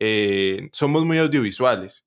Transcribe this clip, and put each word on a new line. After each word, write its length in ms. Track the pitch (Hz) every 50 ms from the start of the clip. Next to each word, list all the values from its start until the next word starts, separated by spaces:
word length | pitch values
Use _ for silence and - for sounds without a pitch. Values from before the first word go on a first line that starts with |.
eh, 680 | 110 110 110 107 104 101 98 98 98 95 95 98 - - -
somos 320 | - 151 143 147 160 160
muy 120 | 165 160 160
audiovisuales, 840 | 160 147 143 143 117 101 92 - 127 127 117 95 95 95 - - _